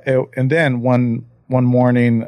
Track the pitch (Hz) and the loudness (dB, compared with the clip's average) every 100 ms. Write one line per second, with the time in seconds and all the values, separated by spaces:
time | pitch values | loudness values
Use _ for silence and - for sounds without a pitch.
0 | - 131 127 - 127 160 151 123 123 123 | -2 -2 -2 -4 -2 0 0 -2 0 0
1 | 123 120 - _ - 127 123 123 123 123 | 0 -4 -8 _ -6 -2 2 2 2 2
2 | 120 113 | 2 0